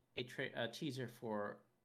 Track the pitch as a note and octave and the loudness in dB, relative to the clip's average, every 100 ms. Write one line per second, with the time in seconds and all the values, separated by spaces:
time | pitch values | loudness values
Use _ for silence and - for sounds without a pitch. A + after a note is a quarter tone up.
0 | _ - B2 - C3 B2+ A#2 - D#3+ B2+ | _ -4 -4 0 0 2 0 2 0 0
1 | A#2 - A2+ G#2 G#2 - - _ | -2 -2 0 2 2 -2 -12 _